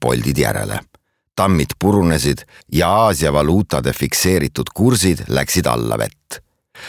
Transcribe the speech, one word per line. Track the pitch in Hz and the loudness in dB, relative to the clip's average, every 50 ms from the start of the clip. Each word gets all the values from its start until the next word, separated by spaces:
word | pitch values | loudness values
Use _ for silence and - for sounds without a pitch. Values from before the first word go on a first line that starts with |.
poldid | - 62 62 60 55 69 65 69 | -2 -2 -2 0 -2 -2 0 0
järele. | 64 52 50 50 50 50 50 - - _ _ _ _ _ _ _ _ _ - | 0 0 -2 -4 -6 -6 -8 -8 -10 _ _ _ _ _ _ _ _ _ -2
Tammid | - 95 98 92 78 67 - - - | 0 2 2 2 2 0 -2 -2 -2
purunesid | 87 101 104 101 87 82 80 73 62 71 67 - - _ - - _ - | 0 2 4 4 4 2 2 2 0 0 -2 -4 -6 _ -20 -20 _ -4
ja | - 80 85 87 | 0 0 2 2
Aasia | 101 110 113 107 90 - 80 73 | 4 4 4 2 2 2 0 0
valuutade | 71 73 73 78 87 104 95 - 73 67 60 67 | 2 2 2 2 2 2 0 0 -2 -2 -2 -2
fikseeritud | - - 69 - - - - 90 92 85 71 65 - - - - - | -4 -4 -4 -4 -2 0 0 2 2 2 0 -2 -4 -6 -8 -6 -2
kursid | - 107 127 123 92 90 92 82 - - - | 0 2 2 2 2 2 0 0 0 -2 -2
läksid | 60 69 67 - - 90 78 | -2 -2 -2 -2 -2 0 0
alla | 65 58 58 57 57 55 55 | 0 0 -2 -2 -4 -4 -4
vett. | 55 50 - _ _ - - - _ _ _ _ _ _ - - - | -4 -6 -8 _ _ -18 -18 -18 _ _ _ _ _ _ -20 -20 -20